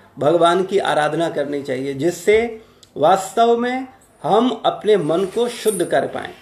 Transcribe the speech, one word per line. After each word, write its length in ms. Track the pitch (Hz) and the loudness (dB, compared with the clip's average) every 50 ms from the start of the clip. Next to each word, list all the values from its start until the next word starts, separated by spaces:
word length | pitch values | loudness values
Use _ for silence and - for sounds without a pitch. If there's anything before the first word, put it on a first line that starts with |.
| - _ _ 135 | -20 _ _ -2
भगवान 440 | 135 147 170 170 165 170 180 190 185 | 2 2 4 4 4 4 4 2 0
की 140 | - 202 | 0 0
आराधना 520 | 185 - - 151 151 147 147 156 165 170 160 | 0 0 0 0 0 0 0 0 -2 -2 -2
करनी 340 | - 160 139 143 143 139 131 | -2 -4 -4 -4 -6 -6 -6
चाहिए, 300 | 139 127 127 135 139 139 | -6 -6 -6 -6 -6 -4
जिससे 680 | 135 156 175 170 - - 208 208 220 233 233 - - - _ _ _ _ _ - | -2 -2 -2 -4 0 2 2 2 4 2 -2 -6 -12 -18 _ _ _ _ _ -4
वास्तव 600 | 135 143 165 190 190 - - - 233 233 233 233 | 0 2 2 2 2 0 -2 0 2 4 4 4
में 300 | 233 240 247 254 262 269 - - _ _ _ _ _ - | 2 0 -2 -4 -6 -8 -10 -14 _ _ _ _ _ -2
हम 380 | 151 190 226 247 - - - - | 0 2 2 2 2 -2 -2 -2
अपने 320 | - - - - 208 214 | -2 -2 0 0 2 2
मन 280 | 185 156 151 160 185 196 | 2 2 0 0 0 -2
को 220 | 185 - 226 240 | -2 -2 -2 -2
शुद्ध 380 | 233 - - - 214 208 175 165 | -2 -4 -4 -2 -2 -2 -2 -2
कर 220 | - 160 135 - | 0 0 0 -2
पाएं। 260 | - - 127 - - - - | -2 -6 -10 -12 -12 -16 -20